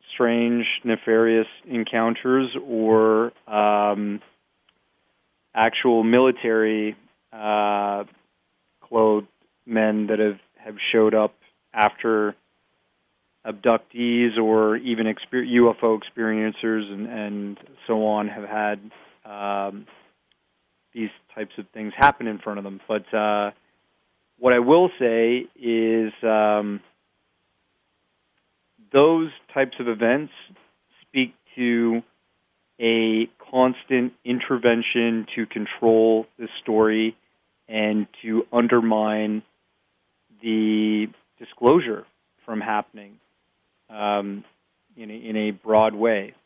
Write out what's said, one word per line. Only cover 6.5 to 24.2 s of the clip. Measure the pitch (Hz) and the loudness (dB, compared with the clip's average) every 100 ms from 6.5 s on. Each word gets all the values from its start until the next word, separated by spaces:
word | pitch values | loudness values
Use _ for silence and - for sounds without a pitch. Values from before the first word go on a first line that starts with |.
| 113 110 110 107 107 _ _ _ | 0 0 0 -4 -8 _ _ _
uh, | 113 107 104 104 104 101 101 104 _ _ _ _ _ _ _ | -12 -4 0 0 0 -2 -4 -8 _ _ _ _ _ _ _
clothed | _ 113 110 107 101 _ _ _ | _ 2 2 2 -2 _ _ _
men | - 113 110 107 104 | -6 0 0 0 -2
that | 107 | 0
have, | 107 98 _ _ | 0 -2 _ _
have | 110 107 - | -20 -10 -2
showed | 113 107 | 2 4
up | 107 107 _ _ _ _ | 4 0 _ _ _ _
after | 113 107 - 117 110 107 104 _ _ _ _ _ _ _ _ _ _ | 0 0 0 -2 0 -2 -6 _ _ _ _ _ _ _ _ _ _
abductees | 113 107 120 113 - 120 120 120 120 110 | -16 -6 0 0 -2 -6 -2 2 0 0
or | 110 110 110 113 | 2 2 2 0
even | 123 113 110 | -4 -4 -2
exper-, | 107 - 127 123 | -4 -6 -6 0
U | 120 117 | 4 4
F | 110 | 4
O | 117 110 | 0 0
experiencers | - - 110 110 110 107 113 110 104 | -4 -6 -4 -2 -4 -4 -4 -4 -6
and, | 101 113 | -10 -12
and | 117 104 104 101 101 - _ - | -10 -10 -10 -10 -14 -20 _ -6
so | 110 107 | -2 0
on | 107 104 | -2 -4
have | 104 | -8
had, | 104 107 107 104 104 - - _ | -10 -6 -4 -6 -12 -20 -20 _
um, | 107 104 101 101 98 101 107 - _ _ _ _ _ _ _ _ _ | -20 -12 -8 -6 -6 -10 -20 -20 _ _ _ _ _ _ _ _ _
these | 120 110 - _ | -10 -10 -10 _
types | - 107 - | -14 -14 -12
of | 104 | -18
things | - 107 - | -12 -12 2
happen | 139 143 117 | 2 2 -6
in | 104 | -8
front | 110 101 | -8 -10
of | |
them. | 101 95 _ | -10 -14 _
But, | 107 98 | -6 -4
uh, | 110 107 104 101 - _ _ _ _ _ _ | -4 -2 -2 -4 -8 _ _ _ _ _ _